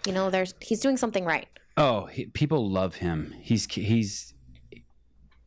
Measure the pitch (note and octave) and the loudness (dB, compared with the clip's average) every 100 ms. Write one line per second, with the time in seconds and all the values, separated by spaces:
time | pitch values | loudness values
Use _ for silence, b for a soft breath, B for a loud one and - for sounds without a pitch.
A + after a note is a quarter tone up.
0 | - F#3 F#3+ F#3+ F#3 - - A3 C4+ C4 | -4 0 2 0 0 -4 -2 0 2 2
1 | A#3 G#3 F3+ D#3 - - _ - C#3+ A2 | 0 0 0 -2 -4 -18 _ 2 4 2
2 | F#2 - - - D3 D#3 G#2+ F#2+ F#2 - | -2 -8 -6 -2 2 2 2 2 0 0
3 | F2 E2 C#2+ - - A2+ - - G2+ A2+ | -2 -2 -4 -6 0 0 0 -2 2 2
4 | G#2 - - - - - - - - _ | 2 -4 -14 -18 -20 -20 -20 -20 -20 _
5 | _ _ - _ | _ _ -20 _